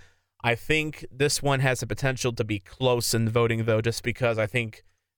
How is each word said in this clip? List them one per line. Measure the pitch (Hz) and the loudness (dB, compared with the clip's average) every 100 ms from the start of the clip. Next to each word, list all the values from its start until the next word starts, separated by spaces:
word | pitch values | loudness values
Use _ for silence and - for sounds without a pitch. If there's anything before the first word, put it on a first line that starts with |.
| - _ _ _ | -8 _ _ _
I | 120 | -2
think | 117 - 156 156 - - | -2 0 0 0 -8 -16
this | 127 147 - | -2 0 2
one | 139 135 | 2 2
has | 135 127 | 2 0
the | 113 | -4
potential | - 135 131 127 | -4 -2 0 -2
to | 120 | -2
be | 110 104 | -2 -4
close | - - 127 120 - | -6 -2 2 2 2
in | 117 113 | 0 2
voting, | 117 117 113 113 | 2 2 2 2
though, | 110 | 2
just | 110 - | 2 -2
because | 123 - 120 110 | -4 -2 0 0
I | 110 | 0
think | 127 110 - _ _ _ | -2 -4 -8 _ _ _